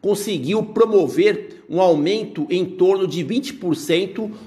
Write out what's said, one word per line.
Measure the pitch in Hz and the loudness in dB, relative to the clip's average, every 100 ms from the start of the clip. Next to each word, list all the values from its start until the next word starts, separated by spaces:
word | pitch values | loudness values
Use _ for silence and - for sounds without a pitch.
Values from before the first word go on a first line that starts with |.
conseguiu | 196 202 233 170 131 214 | -2 -2 -2 -4 -2 -2
promover | - - 220 208 143 131 208 196 - - - | -2 2 4 4 2 2 2 2 -6 -16 -6
um | 165 | 2
aumento | 185 156 151 214 - - 151 | 4 4 2 -2 -4 -6 -4
em | 180 | -2
torno | 180 - 180 196 185 | -2 2 2 4 0
de | 160 | -4
vinte | 147 240 262 | -4 -4 -6
por | - 180 156 | -8 -4 -4
cento | - 175 165 - 214 - | 0 0 0 -6 -8 -10